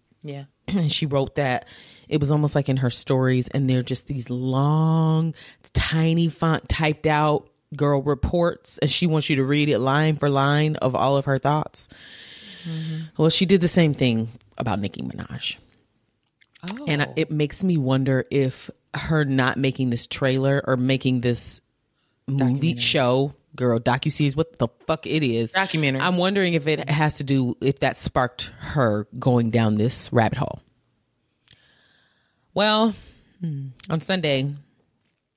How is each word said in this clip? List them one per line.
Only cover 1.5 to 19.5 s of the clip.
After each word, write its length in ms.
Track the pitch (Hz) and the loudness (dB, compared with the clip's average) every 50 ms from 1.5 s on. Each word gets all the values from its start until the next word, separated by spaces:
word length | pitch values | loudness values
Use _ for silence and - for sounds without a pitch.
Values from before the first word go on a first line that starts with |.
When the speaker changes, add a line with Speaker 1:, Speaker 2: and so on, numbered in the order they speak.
| 123 120 - - - - - - - - _ - | 0 -2 -4 -8 -20 -20 -20 -20 -20 -20 _ -4
Speaker 2:
it 100 | - 156 | -2 0
was 100 | 143 139 | 2 2
almost 240 | 151 151 147 143 - | 2 2 2 2 0
like 140 | 147 135 - | 0 0 0
in 80 | 131 135 | 0 0
her 100 | 131 120 | 0 0
stories, 600 | - - - - 139 131 131 127 127 127 123 - | -2 -4 -2 0 0 2 2 2 2 0 0 -2
and 200 | - 139 139 131 | -2 -2 0 2
they're 140 | 131 127 123 | 0 0 0
just 240 | - 131 - - | -2 -6 -8 -6
these 240 | - 143 131 117 - | -8 -8 -8 -6 -6
long, 1040 | 123 123 127 131 131 135 139 147 151 156 160 160 160 160 160 160 160 160 165 165 - - - - - _ _ - - | -6 -4 -4 -2 0 0 2 2 2 2 2 2 2 2 2 2 2 2 0 -2 -4 -8 -16 -20 -20 _ _ -6 -2
tiny 540 | - - - 156 160 160 165 160 170 170 165 | -2 -2 0 0 0 2 2 2 2 2 0
font 400 | - - 170 165 160 - - - | 0 0 0 0 0 0 0 -4
typed 380 | - - 165 151 151 - - | -2 0 0 0 0 0 0
out 440 | 156 151 147 151 151 147 - - _ _ _ _ - 135 | 0 2 2 2 2 2 0 -2 _ _ _ _ -14 -4
girl 240 | 127 147 143 143 139 | -2 0 2 2 2
reports, 800 | 135 147 143 123 - - - 175 170 175 - - - - - - | 0 0 -2 0 -2 -2 0 2 0 0 0 -4 -10 -10 -6 -2
and 120 | 151 143 | -2 0
she 160 | - - 180 | 0 0 0
wants 220 | 175 160 156 143 - | 2 2 0 0 0
you 80 | 151 | 0
to 80 | 135 131 | 0 2
read 240 | 131 147 147 147 147 | 2 2 2 2 2
it 120 | 135 107 | 2 2
line 360 | 127 135 135 147 156 160 151 | 2 2 2 2 2 2 2
for 140 | 139 139 143 | 0 0 0
line 460 | 139 135 135 143 147 147 151 156 151 | 2 2 2 2 2 2 2 0 0
of 180 | - - 131 127 | 0 -2 0 0
all 220 | - 113 135 139 139 | 2 2 2 2 0
of 80 | 135 | 0
her 120 | 139 135 131 | 0 -2 0
thoughts. 500 | - 139 147 156 - - - - - - - - - - - - - - - - - 202 190 - 170 | 0 0 0 0 -2 -4 -10 -14 -14 -14 -18 -20 -20 -20 -20 -20 -20 -20 -20 -20 -20 -20 -20 -14 -12
Speaker 1:
Mm-hmm. 360 | 170 160 160 160 160 160 160 160 160 _ - | -10 -8 -8 -8 -8 -8 -8 -10 -10 _ 0
Speaker 2:
Well, 100 | 156 160 | 2 2
she 160 | - - 190 | 2 2 2
did 160 | 165 196 185 | 4 4 4
the 80 | 175 170 | 4 4
same 240 | - 180 165 151 139 | 4 4 4 4 2
thing 360 | - 135 127 113 113 110 117 - - _ _ _ | 2 2 2 2 0 -2 -4 -8 -16 _ _ _
about 220 | - 120 113 95 101 | -6 -4 -2 -2 -2
Nicki 240 | 101 95 - - 65 | -2 -6 -6 -8 -10
Minaj. 540 | 64 - - - - - - - - - - _ _ _ _ _ _ _ _ _ _ _ _ _ _ _ _ _ _ _ - - 170 208 | -10 -10 -10 -12 -12 -12 -10 -8 -10 -10 -10 _ _ _ _ _ _ _ _ _ _ _ _ _ _ _ _ _ _ _ -10 -10 -8 -8
Speaker 1:
Oh. 120 | 254 294 | -6 -4
Speaker 2:
And 160 | 262 147 143 143 | -2 0 0 0
I, 100 | 135 123 | -2 -2
it 140 | 156 156 151 | -4 -2 -2
makes 340 | 156 151 151 143 - - 190 | 0 -2 -2 -2 -2 -2 0
me 120 | 185 175 | 0 2
wonder 480 | 156 131 127 131 131 135 135 135 127 - - | 2 2 2 2 2 2 2 0 0 0 0
if 400 | 135 139 135 131 - - - - - _ _ _ - | 0 0 0 0 -2 -8 -14 -18 -20 _ _ _ -12
her 300 | 143 - - 160 156 147 | -10 -4 0 0 2 2
not 320 | 135 135 131 127 131 | 2 2 2 2 0